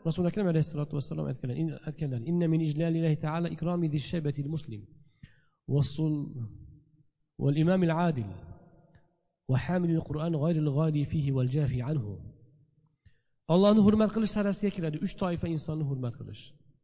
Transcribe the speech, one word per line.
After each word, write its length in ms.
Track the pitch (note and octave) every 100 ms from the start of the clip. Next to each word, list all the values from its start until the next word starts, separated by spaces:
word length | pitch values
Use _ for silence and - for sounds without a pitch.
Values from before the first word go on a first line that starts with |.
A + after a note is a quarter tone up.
Rasul 240 | E3 D#3+ F3
Akram 200 | F#3+ G3
alayhissalatu 460 | D#3+ D#3 D3+ D3
vassalom 320 | D3 C3+ D#3 D3
aytganlar, 300 | C3+ C3 B2
in-, 220 | D#3+ C3+
aytganlar, 420 | - C#3+ D3 B2+
"Inna 260 | A#2 F3 E3+
min 120 | D#3+
ijlalillahi 560 | D#3+ D3 E3+ E3 E3 D3+
ta'ala 320 | D#3 D#3+ E3+
ikrami 380 | D#3+ E3 F3 E3
dhish-shaybatil 600 | D3 C3 F3 D3 C#3+ C#3+
muslim, 340 | D#3+ - G#2+ G2+ - - _ - - _ _ -
was-sul-, 600 | C3+ C#3 - D#3 D3+ C#3+ C#3 A2 G2 - - _ _ _ _ _ _
wal-imamil 560 | C3+ C#3+ D#3+ F#3+ E3+ D#3+
adil, 340 | F3 C#3 G#2+ F#2 - - - _ _ _ _ _ _ _ _
wa 80 | B2+
hamilil 440 | - F3+ F3 D#3+
Qur'an 300 | - D3+ E3
ghayril 380 | D#3+ D3+ E3 D3+
ghali 320 | C#3 D#3+ D3+
fihi 260 | C#3+ E3 C#3
wal 180 | C3+ B2+
jafi 300 | C3+ C#3+ B2
anhu." 300 | B2 D#3 G#2 F#2+ - - - _ _ _ _ _ - _ _ _ -
Allohni 320 | E3 G3+ G#3+
hurmat 300 | G3+ G#3+ G#3+
qilish 200 | A3 G#3+
sarasiga 380 | G#3+ G3+ G3 G3+
kiradi 260 | F#3+ E3 D3+
uch 160 | F#3+ -
toifa 300 | F#3 E3+ F3
insonni 360 | D#3+ C#3+ D#3
hurmat 300 | D3 C3+ B2
qilish. 280 | - G#2 G#2 - - _ _